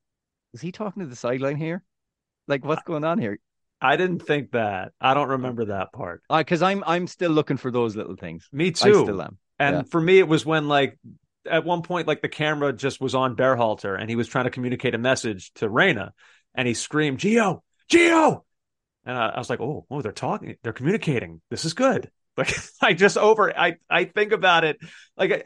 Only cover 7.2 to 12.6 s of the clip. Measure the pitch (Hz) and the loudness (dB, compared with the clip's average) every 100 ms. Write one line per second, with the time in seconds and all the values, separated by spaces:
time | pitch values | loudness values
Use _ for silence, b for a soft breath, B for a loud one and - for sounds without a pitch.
7.2 | 175 156 147 135 131 123 117 104 - 92 | 0 0 0 -2 -4 -2 -2 -4 -10 -12
8.2 | 87 85 - 139 180 165 202 208 107 95 | -12 -14 -12 -4 -4 2 6 6 4 -2
9.2 | 73 - _ - 143 180 131 170 165 190 | -8 -14 _ -2 0 0 -2 -2 6 6
10.2 | 165 160 151 160 147 143 135 - 117 - | 6 4 2 -2 2 2 2 -2 -20 -20
11.2 | _ _ - 160 160 175 165 175 156 147 | _ _ -4 -2 0 -2 -2 -4 -2 -2
12.2 | 156 - 151 151 | -2 -2 -2 0